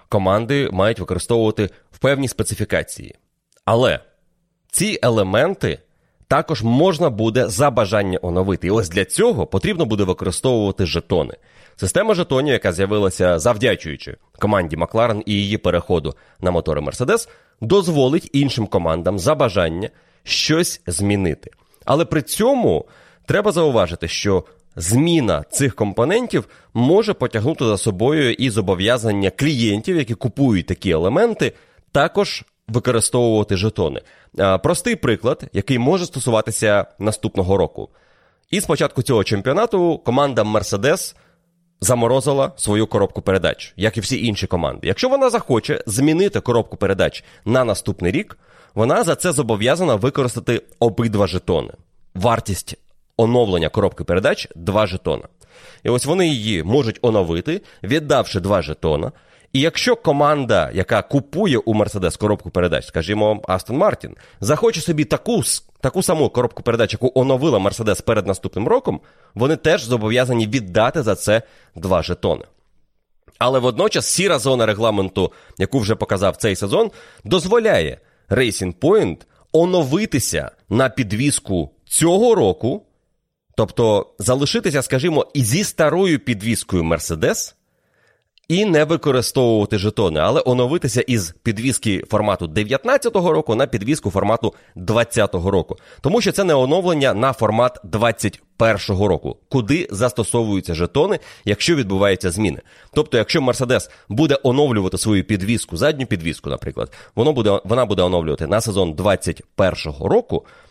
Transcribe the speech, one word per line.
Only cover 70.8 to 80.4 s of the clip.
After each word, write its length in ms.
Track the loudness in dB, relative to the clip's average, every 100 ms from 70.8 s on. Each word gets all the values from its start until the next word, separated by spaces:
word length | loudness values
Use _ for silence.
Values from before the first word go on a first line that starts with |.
| 2 0
за 120 | -2
це 280 | -2 2 0 0 _ _ -10
два 260 | 0 0
жетони. 420 | 0 -2 -2 -2 -6 _ _ _ _ _ _ _ _ -2
Але 200 | 2 2
водночас 480 | 0 2 0 0 -2
сіра 320 | 0 0 2
зона 280 | 2 2 2
регламенту, 680 | 2 0 2 -2 0 -2 -4 -20 -4
яку 200 | 0 0
вже 160 | 0
показав 420 | -2 -2 0 0 0
цей 200 | -2 -2
сезон, 340 | 0 0 0 -4 -20 -18
дозволяє 760 | -2 -2 2 2 4 2 0 -8 _ _ -4
Racing 440 | 0 0 -2 -6
Point 420 | -2 2 4 2 -4 -14 _ 0
оновитися 960 | 2 4 2 2 0 0 -2 -2 -4